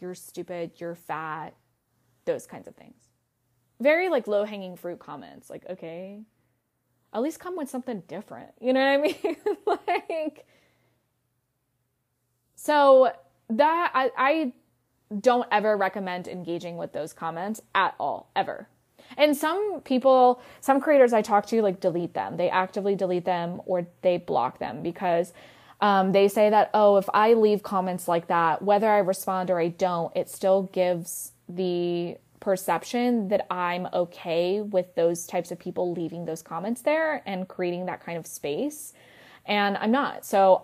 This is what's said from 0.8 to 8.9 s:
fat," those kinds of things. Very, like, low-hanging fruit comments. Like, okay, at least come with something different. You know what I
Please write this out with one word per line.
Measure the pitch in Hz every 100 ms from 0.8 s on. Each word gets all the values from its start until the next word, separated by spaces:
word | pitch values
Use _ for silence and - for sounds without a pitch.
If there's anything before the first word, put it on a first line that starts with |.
| 170
fat," | 170 - 151 160 156 156 - _ _ _ _ _ _
those | - 143 -
kinds | 117 -
of | -
things. | - _ _ _ _ _ _ _ _ -
Very, | 254 320 370
like, | 311 214
low-hanging | 208 208 208 185 175
fruit | 175 170
comments. | - 147 87 - -
Like, | - -
okay, | 185 165 165 185 208 220 _ _ _ _ _ _ _ _
at | 208
least | 269 330
come | 359 359
with | 277
something | 254 254 220 -
different. | 165 - 120 - _
You | 240
know | 262
what |
I | 269